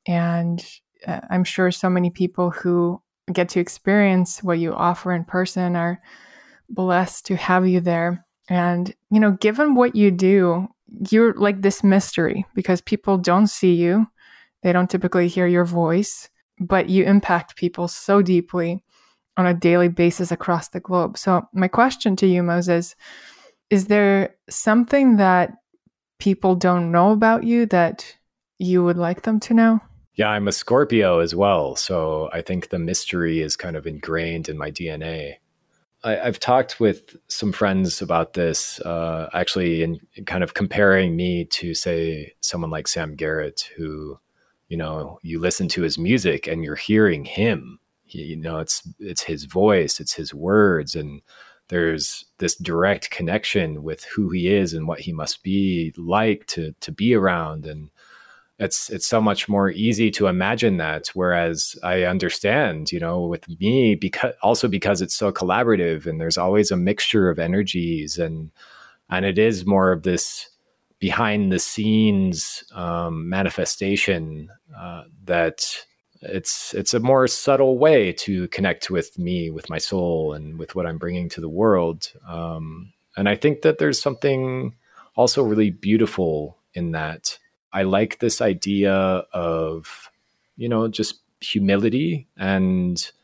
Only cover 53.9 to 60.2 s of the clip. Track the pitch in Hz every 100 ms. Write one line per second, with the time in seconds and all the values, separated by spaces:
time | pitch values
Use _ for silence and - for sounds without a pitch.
53.9 | 78 - - 95 90 87 101 90 80 78
54.9 | 80 - 80 76 - 95 98 98 87 82
55.9 | 80 85 98 110 104 - - 78 - -
56.9 | 80 110 117 95 87 78 78 76 76 76
57.9 | _ _ - - _ _ - 98 - -
58.9 | 98 - 113 107 98 - 101 98 85 113
59.9 | 107 113 -